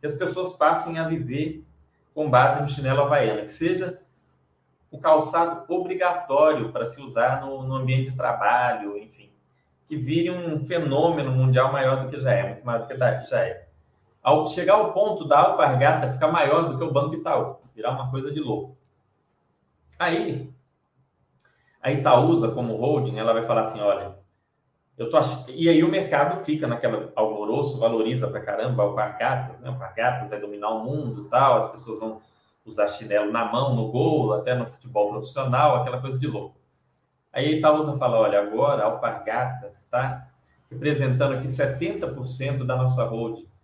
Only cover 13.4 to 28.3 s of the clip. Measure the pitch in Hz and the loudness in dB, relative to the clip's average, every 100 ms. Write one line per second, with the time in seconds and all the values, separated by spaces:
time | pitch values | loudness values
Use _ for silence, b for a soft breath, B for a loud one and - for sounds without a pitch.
13.4 | 92 - - _ _ _ _ _ 123 156 | -2 -4 -16 _ _ _ _ _ 2 2
14.4 | 156 - 170 208 208 180 208 214 139 143 | 2 -2 4 4 4 2 0 0 2 4
15.4 | 147 - 143 127 139 160 131 - 156 165 | 6 4 2 4 4 4 -2 0 0 2
16.4 | 139 160 165 131 165 139 143 160 165 139 | 2 2 0 -4 -2 0 0 -4 -2 -2
17.4 | - - _ 113 113 127 127 131 143 147 | -2 -8 _ -8 -6 -4 -6 -6 -6 -6
18.4 | 135 104 - - _ _ _ _ _ _ | -4 -6 -6 -16 _ _ _ _ _ _
19.4 | _ _ _ _ _ _ 175 165 - 131 | _ _ _ _ _ _ -2 0 -2 -6
20.4 | - - _ _ _ _ _ _ _ _ | -10 -18 _ _ _ _ _ _ _ _
21.4 | _ _ _ _ 135 131 135 123 - 110 | _ _ _ _ -4 0 6 6 6 4
22.4 | 113 117 117 107 127 - 131 107 113 113 | 2 -2 -4 -2 0 0 0 -2 0 0
23.4 | 113 113 110 107 104 98 98 - _ _ | 2 0 0 -2 0 0 -4 -14 _ _
24.4 | _ _ _ _ _ _ - 156 131 - | _ _ _ _ _ _ 2 2 2 -2
25.4 | - - 165 160 165 190 - 143 143 - | -10 0 6 6 6 2 2 2 2 0
26.4 | - 151 131 117 120 107 - - 110 107 | -4 -2 -2 -2 -2 -2 -6 -2 -2 -2
27.4 | 104 131 147 - 113 117 110 127 117 | -2 -2 -2 0 0 2 0 0 -4